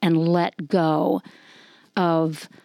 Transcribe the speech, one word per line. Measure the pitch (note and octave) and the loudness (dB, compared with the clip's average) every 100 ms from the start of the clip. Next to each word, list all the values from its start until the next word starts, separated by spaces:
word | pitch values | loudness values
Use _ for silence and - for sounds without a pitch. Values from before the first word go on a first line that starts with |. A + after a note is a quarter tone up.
and | F3 D#3+ E3 | 0 2 2
let | F3 E3+ - D3+ | 0 0 -6 -2
go | F#3+ D#3+ D3+ - G3 - - - - - - _ - | 0 2 0 0 -2 -6 -20 -20 -20 -20 -20 _ -2
of | F3 E3 D#3+ D3+ - - | 0 2 0 -4 -14 -20